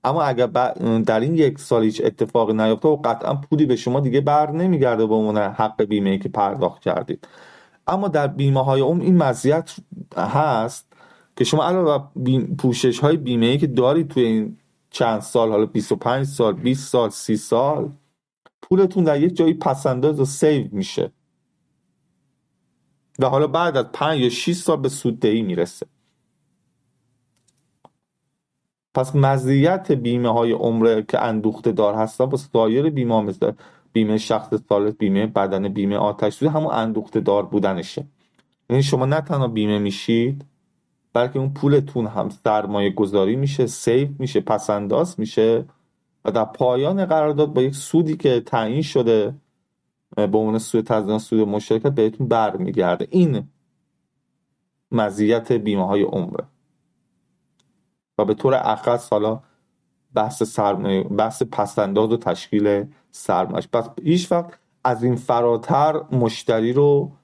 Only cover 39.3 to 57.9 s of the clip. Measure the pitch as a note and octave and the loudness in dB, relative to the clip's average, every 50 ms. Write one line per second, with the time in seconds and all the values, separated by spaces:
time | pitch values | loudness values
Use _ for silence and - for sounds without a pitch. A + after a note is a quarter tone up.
39.3 | D3 C#3 C3 A#2+ A2+ G#2+ G#2+ G#2 G#2 G#2 G#2 G2+ G2 - - - A2+ A#2 A#2 C3 | -2 -2 -2 -2 -2 -2 0 0 0 0 0 -2 -4 -4 -2 0 0 2 0 -2
40.3 | C#3 C#3 - _ _ _ _ _ _ _ _ _ _ _ _ _ - A#2+ B2 B2+ | -4 -6 -12 _ _ _ _ _ _ _ _ _ _ _ _ _ -2 -2 -2 0
41.3 | - C3+ C3+ C3+ C#3 - - C#3+ C#3+ C#3 C#3 C#3 - B2 A2+ G#2+ A2 G#2 G#2 G#2 | -2 -4 -4 -4 -4 -2 0 2 2 2 0 0 -6 -6 -6 -4 -4 -4 -6 -6
42.3 | G2+ _ _ A#2 G#2+ G#2+ G2+ G2 G2+ G2+ G2+ G2+ G2 G2+ G#2 F#2+ G2+ G2+ F#2+ G2 | -8 _ _ 0 0 0 0 -2 -2 0 0 -2 0 -2 -2 0 2 0 2 2
43.3 | A#2 C3 C#3 C#3 C#3 - B2 A#2 - - - A#2+ A#2 C3 C#3+ C#3+ C#3+ C#3 C3+ B2 | 0 0 -2 -2 0 -2 -2 -2 -2 -4 0 2 2 2 0 -2 -4 -6 -8 -2
44.3 | - - - - A2 G#2 - - G#2 G2+ G#2 G2 A2+ C3+ E3+ F3+ - - A2 A2 | -2 -2 0 0 -2 -2 0 -2 -4 -2 -2 -2 0 0 0 -2 -4 -8 -8 -4
45.3 | - A2+ A2 A2+ A#2 B2 C3+ - _ _ _ _ _ _ _ _ _ _ _ A2 | 0 2 2 2 2 0 -2 -8 _ _ _ _ _ _ _ _ _ _ _ -2
46.3 | G2+ A#2 G#2+ - - - C3+ B2 B2 B2+ C#3 D#3+ F#3+ G3 F#3 F3+ D#3+ D#3+ D3+ D3+ | -2 -2 -2 -2 -2 0 0 0 2 0 0 -2 0 -2 0 0 0 0 2 0
47.3 | D3 C#3+ D3+ D3 D3+ B2+ B2+ C3+ C#3 C#3 - - - D#3+ E3+ D#3 D#3 D3+ - C#3 | 0 0 0 0 2 0 0 0 -2 -8 -8 -2 0 0 0 0 -4 0 0 2
48.3 | B2 A#2+ A2+ - - A#2 A2 A2 B2 D3 D#3+ - - C#3 A#2+ A2+ A2+ G#2+ G2+ A2+ | 2 2 -2 -2 -2 -2 -2 -2 -2 -4 -4 0 0 0 2 4 2 2 2 -2
49.3 | C#3 - _ _ _ _ _ _ _ _ _ _ _ _ _ _ - - G#2 G2 | -6 -10 _ _ _ _ _ _ _ _ _ _ _ _ _ _ -2 -2 0 2
50.3 | G2+ A2 A2 G#2+ A2 A2+ A2 - - A2 A2 - A#2 G#2+ G2+ G2+ G#2+ G#2+ G#2+ - | 2 0 2 0 -2 -2 -4 -2 -2 -2 0 0 -2 -2 0 -2 -4 -4 -2 -2
51.3 | A2+ A2 G#2+ G2+ G2+ G#2 G#2 - A2 A2 A2+ C#3+ C#3 C3 A2 A2 A2 - C3+ A#2 | 0 0 2 0 -2 -6 -2 -2 -2 0 0 -2 0 2 0 0 0 -4 -2 0
52.3 | A#2 A2+ A2 G#2 F#2 F#2+ - F#2 F#2+ G#2 F2+ F2 F2+ - - - - F#3 F3 D#3 | 2 2 2 0 -2 -4 -6 -2 -2 0 0 0 0 -2 -4 -2 2 2 2 2
53.3 | C3 G2+ - - _ _ _ _ _ _ _ _ _ _ _ _ _ _ _ _ | 2 -4 -6 -10 _ _ _ _ _ _ _ _ _ _ _ _ _ _ _ _
54.3 | _ _ _ _ _ _ _ _ _ _ _ _ - A#2 G#2+ G#2 G2 G#2 G#2+ G#2+ | _ _ _ _ _ _ _ _ _ _ _ _ -2 0 0 0 0 0 2 2
55.3 | A#2 A2+ A2+ - B2 A2 G#2 G#2+ G2+ G2 F#2 F#2 G2 G2+ G2 - - G2 E2+ F2+ | 2 0 2 0 -2 0 0 -2 -2 0 0 0 0 0 0 0 -2 -4 -4 -4
56.3 | - - - _ _ _ _ _ _ _ _ _ _ _ _ _ _ _ _ _ | -8 -12 -12 _ _ _ _ _ _ _ _ _ _ _ _ _ _ _ _ _
57.3 | _ _ _ _ _ _ _ _ _ _ _ _ | _ _ _ _ _ _ _ _ _ _ _ _